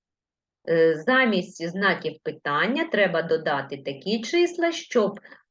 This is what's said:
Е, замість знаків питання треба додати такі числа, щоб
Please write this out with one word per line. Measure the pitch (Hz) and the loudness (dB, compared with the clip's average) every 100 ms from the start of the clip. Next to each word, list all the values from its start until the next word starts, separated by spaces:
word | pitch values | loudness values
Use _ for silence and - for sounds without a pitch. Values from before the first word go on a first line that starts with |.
| _ _ _ _ _ _ - | _ _ _ _ _ _ 0
Е, | 165 165 156 | 4 4 4
замість | 156 254 254 196 - - 170 | 2 2 4 2 -2 -8 -8
знаків | 180 202 170 156 - | -2 0 0 -4 -8
питання | - 151 151 147 180 285 330 | -10 -8 -4 -2 0 -2 0
треба | 208 190 165 | 2 2 2
додати | 165 160 160 143 135 139 | 0 0 0 -2 -4 -10
такі | 147 139 185 226 | -8 -8 -4 -4
числа, | 226 349 349 349 339 | 0 2 2 2 -2
щоб | 330 - 240 196 - - - _ | -2 -2 0 0 -2 -14 -20 _